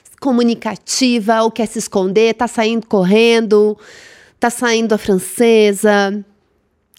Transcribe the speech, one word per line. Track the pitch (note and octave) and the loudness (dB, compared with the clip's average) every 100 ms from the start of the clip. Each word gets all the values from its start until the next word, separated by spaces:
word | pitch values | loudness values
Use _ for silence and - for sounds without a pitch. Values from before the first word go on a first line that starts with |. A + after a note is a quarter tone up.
| _ _ | _ _
comunicativa, | C#4 A#3+ A#3+ A#3 A3 F#3+ - - B3+ A#3+ G3+ A3 | -4 0 0 -2 -6 -10 -10 -4 0 0 0 0
ou | A3+ | 0
quer | A3 G#3+ | -2 -6
se | A#3 | -6
esconder, | - G3+ F#3+ G3 A3+ A3 | -6 -4 -2 0 0 0
tá | A#3+ | -4
saindo | - A3 A3+ - | -2 -2 -4 -2
correndo, | G#3 F3+ G#3+ A#3 A#3 A3+ G#3 G#3+ G#3 - - - - _ _ | 0 2 4 4 2 2 2 2 -2 -12 -20 -20 -20 _ _
tá | A#3+ | -4
saindo | - B3 A3+ A3+ | -2 -2 -2 0
a | G#3+ | -2
francesa, | - F#3+ - - A#3 A3 G#3 G3 G#3 G#3 G3 G#3 G3+ _ _ _ _ _ _ | 0 -2 -2 0 2 4 4 2 2 2 0 -4 -12 _ _ _ _ _ _